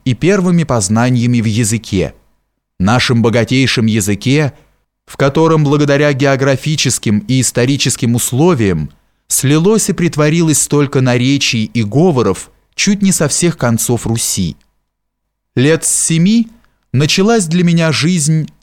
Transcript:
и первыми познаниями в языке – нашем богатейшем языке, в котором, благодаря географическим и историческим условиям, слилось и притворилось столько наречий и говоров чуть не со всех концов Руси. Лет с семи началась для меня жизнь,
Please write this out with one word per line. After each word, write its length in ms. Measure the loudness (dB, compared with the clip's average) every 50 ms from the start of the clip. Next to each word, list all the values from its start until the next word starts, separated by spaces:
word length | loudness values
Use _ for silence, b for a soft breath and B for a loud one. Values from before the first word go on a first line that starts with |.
| -4
и 100 | -4 -4
первыми 520 | 0 0 0 0 2 2 2 2 0 0
познаниями 720 | 0 -2 -2 0 0 0 0 2 2 0 0 0 0 0 0
в 40 | 0
языке – 680 | 0 0 0 -2 -2 -2 -4 -4 -4 -2 -2 -2 -2 -6 _ _ _ _ _ _ _ _ _ _ _ _ -4
нашем 420 | 0 0 0 0 0 0 0 2
богатейшем 680 | 2 2 2 0 0 0 0 0 0 0 0 0 0 0
языке, 680 | 0 0 0 -2 -4 -2 -2 0 0 0 0 -2 b b b b b b b _ _ _ _
в 120 | _ -6 -2
котором, 480 | -2 0 2 2 2 2 2 2 2
благодаря 480 | 2 2 0 2 2 2 2 2 0 0
географическим 1040 | 0 0 0 0 0 0 0 0 -2 -2 -4 -4 -2 -2 -2 -4 -2 -2 0 -2 -2 0 0
и 140 | 0 0
историческим 760 | 0 0 0 0 0 0 0 0 -2 -4 -2 -2 -2 -2 0
условиям, 760 | -2 -2 -4 -2 0 2 2 2 2 2 0 0 -2 -4 -8 -10 _ _ _ _ _ _ -6
слилось 600 | -6 -2 0 2 2 2 2 2 2 2 0 -2
и 40 | -2
притворилось 680 | -2 -2 -2 0 0 0 0 2 2 2 2 2 0
столько 400 | 0 0 0 0 0 0 0 0
наречий 640 | 0 2 2 0 2 0 0 0 0 -2 -2 -2 -4
и 180 | -2 -2 -4 -4
говоров 680 | 0 0 2 2 2 2 2 0 0 0 -4 -8 -18 _ _ _ _ _
чуть 260 | -4 -2 -2 0 0
не 100 | 0 0
со 160 | 0 0 -2 -2
всех 300 | -2 0 0 -2 -2 0
концов 500 | -2 -2 0 -2 -2 -2 -2 -2 -2 -4
Руси. 480 | -4 -4 -4 -4 -4 -4 -4 -4 -6 _ _ _ _ _ _ _ _ _ _ _ _ _ _ _ _ _ _ _ -2
Лет 280 | 0 2 2 2 0 0
с 60 | -4
семи 580 | -4 -2 -2 -2 0 2 2 2 2 2 0 -2 -6 _ _ _ _ _ _ -4 -2
началась 540 | 0 0 0 0 0 2 2 2 2 0 0
для 180 | 0 0 2
меня 260 | 2 2 2 2 0
жизнь, 580 | 0 0 0 0 0 0 0 0 0 -2 -2 -6 -12 _